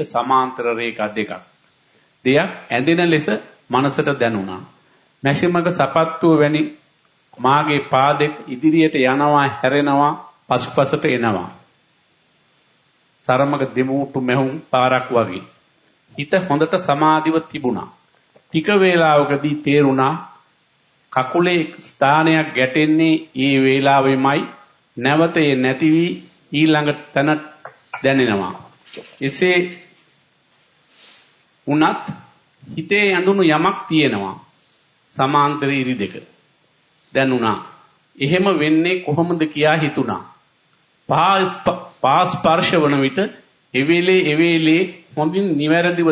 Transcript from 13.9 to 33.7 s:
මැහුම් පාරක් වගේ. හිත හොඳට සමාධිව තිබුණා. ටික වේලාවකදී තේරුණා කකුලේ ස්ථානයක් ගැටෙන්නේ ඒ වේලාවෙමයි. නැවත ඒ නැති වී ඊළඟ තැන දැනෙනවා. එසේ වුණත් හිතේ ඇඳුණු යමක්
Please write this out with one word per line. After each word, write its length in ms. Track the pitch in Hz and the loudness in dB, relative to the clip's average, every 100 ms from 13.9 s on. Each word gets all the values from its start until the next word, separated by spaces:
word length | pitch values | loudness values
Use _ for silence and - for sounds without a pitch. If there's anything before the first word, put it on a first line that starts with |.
| 135 135 135 | -2 -4 -4
මැහුම් 320 | 127 127 131 156 | -2 0 -2 -4
පාරක් 440 | - 127 127 127 123 | -4 0 2 0 0
වගේ. 340 | 117 98 92 - _ _ _ _ _ _ | -2 0 -6 -14 _ _ _ _ _ _
හිත 180 | - 143 190 | -12 -2 -2
හොඳට 340 | 185 143 160 185 | 0 -2 0 -2
සමාධිව 580 | 180 143 156 156 151 160 | -2 0 2 2 2 -2
තිබුණා. 460 | 160 - 123 98 - _ _ _ _ _ _ | -4 -6 -4 -4 -10 _ _ _ _ _ _
ටික 160 | 160 156 | -4 0
වේලාවකදී 840 | 202 185 175 156 147 143 143 151 147 | 2 4 4 4 4 2 0 -2 -4
තේරුණා 580 | 147 143 139 135 135 160 - - _ _ _ _ _ _ - | 0 2 4 2 0 -2 -10 -20 _ _ _ _ _ _ -6
කකුලේ 480 | 131 127 170 175 175 156 - | -4 -2 0 0 0 -4 -10
ස්ථානයක් 720 | - - 135 151 160 160 151 | -14 0 2 4 4 2 0
ගැටෙන්නේ 640 | 123 131 151 151 156 160 156 - | -2 0 0 2 2 2 0 -4
ඒ 240 | 131 135 139 | -4 0 2
වේලාවෙමයි. 800 | 135 135 135 135 135 135 135 151 - - _ _ _ - | 2 2 4 4 4 2 0 -2 -4 -14 _ _ _ -4
නැවත 400 | 131 151 165 170 | 0 2 2 2
ඒ 180 | 147 | 2
නැති 340 | 131 127 131 160 | 2 0 0 2
වී 220 | 160 175 180 - _ - | 2 0 -4 -14 _ -8
ඊළඟ 400 | 160 160 151 147 147 - | 0 2 2 0 -4 -4
තැන 220 | - 147 151 - - - _ - - | -2 0 -2 -6 -20 -20 _ -18 -4
දැනෙනවා. 540 | 135 135 123 98 92 - - _ - - - - | 0 2 2 0 -4 -10 -20 _ -20 -20 -20 -10
එසේ 380 | 135 - 180 180 180 - - _ _ _ _ _ _ _ _ _ _ _ - - _ _ _ _ - | -8 -2 0 0 -2 -8 -20 _ _ _ _ _ _ _ _ _ _ _ -20 -20 _ _ _ _ -4
වුණත් 340 | 147 160 - - - - _ _ _ | 0 0 -2 -10 -14 -16 _ _ _
හිතේ 420 | - - - 202 202 | -14 -10 -2 0 2
ඇඳුණු 360 | 180 185 196 | 2 2 2
යමක් 340 | 170 151 180 | 2 2 0